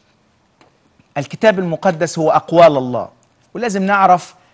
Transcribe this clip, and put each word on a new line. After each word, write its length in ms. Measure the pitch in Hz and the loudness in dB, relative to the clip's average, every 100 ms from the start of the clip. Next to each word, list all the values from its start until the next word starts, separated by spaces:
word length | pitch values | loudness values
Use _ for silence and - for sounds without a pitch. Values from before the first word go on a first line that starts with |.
| _ _ _ _ _ _ _ _ _ _ _ - | _ _ _ _ _ _ _ _ _ _ _ -10
الكتاب 400 | 139 - 220 190 | -10 -2 0 0
المقدس 600 | 180 160 190 160 170 170 | -4 -4 -4 -2 -4 -4
هو 120 | 156 | 0
أقوال 460 | 151 - 165 165 139 | 0 0 6 6 4
الله، 320 | 127 120 92 _ _ _ _ | -4 -8 -10 _ _ _ _
ولازم 280 | 185 233 196 | -8 -6 -4
نعرف 520 | 190 202 190 175 - - _ | -2 2 2 2 -2 -20 _